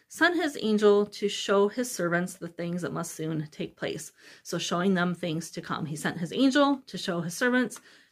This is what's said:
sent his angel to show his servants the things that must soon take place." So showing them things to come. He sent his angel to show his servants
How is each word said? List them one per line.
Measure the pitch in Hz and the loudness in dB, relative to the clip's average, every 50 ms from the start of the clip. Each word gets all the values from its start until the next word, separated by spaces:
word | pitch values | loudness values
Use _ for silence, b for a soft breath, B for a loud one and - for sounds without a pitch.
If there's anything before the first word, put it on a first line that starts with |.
| B _ | B _
sent | - - 320 349 349 | -2 2 2 2 4
his | 330 359 294 285 - | 2 0 -2 -2 -2
angel | - 220 214 208 214 208 202 208 208 | 0 2 2 6 6 6 6 6 4
to | 208 - - 208 | 0 -2 -4 -4
show | 202 202 - - - 196 202 202 208 | -2 -2 -2 0 2 4 4 4 4
his | - 254 247 247 | 2 -2 -4 -4
servants | - - 175 170 170 175 180 185 - | -2 -2 0 0 2 0 0 -2 -6
the | - 170 170 | -10 -12 -12
things | - - 170 170 175 180 | -8 -8 -6 -6 -4 -4
that | 170 - | -4 -4
must | - 160 170 170 - | -4 -6 -6 -8 -8
soon | - 160 156 160 156 156 151 | -6 -6 -4 -4 -4 -4 -6
take | - - 175 - - - | -8 -10 -10 -10 -8 -8
place." | - - - 170 - - B B B B B B | -6 -6 -6 -6 -10 -14 B B B B B B
So | - - - 165 | -10 -8 -6 -6
showing | - - 180 170 180 202 | -4 -2 -2 0 2 2
them | 190 175 175 180 175 | 2 2 2 0 -2
things | 170 - 175 151 165 170 - | -2 -4 -4 -4 -4 -6 -8
to | - 180 | -10 -10
come. | 160 - 165 - 165 | -8 -6 -6 -6 -4
He | 139 160 | -6 -4
sent | 151 - 180 - 170 | -4 -4 -4 -4 -4
his | 175 151 - | -6 -4 0
angel | - 262 269 254 294 285 285 285 277 - | 2 4 4 6 6 4 4 2 0 -4
to | - - 180 | -10 -12 -8
show | - - 175 170 | -4 -4 -2 -2
his | 160 175 170 | -4 -4 -2
servants | - 254 247 247 254 247 - - b b b b b b b | 0 2 2 4 2 2 0 -4 b b b b b b b